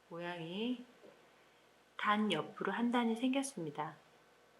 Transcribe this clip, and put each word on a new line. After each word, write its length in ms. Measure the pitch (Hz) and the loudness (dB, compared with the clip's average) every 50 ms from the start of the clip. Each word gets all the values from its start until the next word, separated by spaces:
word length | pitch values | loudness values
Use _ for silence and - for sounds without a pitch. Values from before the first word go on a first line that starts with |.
| _ - | _ -12
모양이 760 | 170 170 175 175 165 170 160 165 180 208 226 247 247 240 - - - - - - - - - - - - - - - - - - - - - - - - | -10 -6 -4 -4 -4 -4 -4 -4 -4 -2 0 -2 -2 -4 -6 -14 -18 -20 -20 -20 -20 -20 -20 -20 -20 -20 -20 -20 -20 -20 -20 -20 -20 -20 -20 -18 -10 -4
단 340 | - 208 208 214 214 208 | 2 2 4 4 4 2
옆으로 400 | 170 151 151 - - - - 196 | 2 2 0 -2 -4 -4 -2 -2
한 200 | 196 214 233 240 | 0 2 2 2
단이 240 | 240 247 240 226 226 | 4 4 4 4 2
생겼습니다. 800 | 226 254 262 262 277 269 - - 180 165 151 151 - 151 160 156 - - - - - - - - - - - - - | 2 2 2 2 2 0 -2 -4 -4 -6 -4 -4 -4 -4 -6 -6 -12 -18 -20 -20 -20 -20 -20 -20 -20 -20 -20 -16 -12